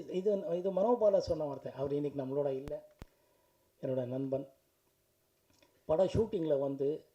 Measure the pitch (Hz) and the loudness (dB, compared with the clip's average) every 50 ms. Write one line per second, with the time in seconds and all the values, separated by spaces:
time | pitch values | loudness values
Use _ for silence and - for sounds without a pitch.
0 | - - - 185 185 214 202 196 208 180 170 180 180 196 185 185 196 233 247 226 | -6 -4 -4 0 2 2 2 2 0 -2 -2 0 0 0 2 2 4 4 4 6
1 | 220 208 196 180 - - 165 156 151 143 135 131 - 135 - 127 143 143 143 147 | 6 6 6 4 2 0 -2 -2 -2 -4 -6 -8 -10 -10 -6 -4 -2 -2 0 -2
2 | 147 143 135 139 131 131 135 143 143 139 135 131 139 147 147 151 - - _ _ | -2 -2 -4 -4 -4 -2 -2 0 0 0 -2 -4 -6 -8 -10 -10 -12 -18 _ _
3 | - - _ _ _ _ _ _ _ _ _ _ _ _ _ _ - 131 131 131 | -20 -20 _ _ _ _ _ _ _ _ _ _ _ _ _ _ -4 -2 -2 -2
4 | 123 120 131 135 135 135 135 135 - - - _ _ _ _ _ _ _ _ _ | -2 -2 -4 -4 -2 -2 -2 -4 -4 -8 -16 _ _ _ _ _ _ _ _ _
5 | _ _ _ _ _ _ _ _ _ _ _ _ _ _ _ _ _ - 156 170 | _ _ _ _ _ _ _ _ _ _ _ _ _ _ _ _ _ 0 2 2
6 | 190 180 - - 226 214 - 175 160 156 143 135 139 139 139 139 135 143 156 - | 2 2 2 0 0 0 -2 -2 0 2 2 2 2 0 0 0 0 -2 -2 -4
7 | - _ | -8 _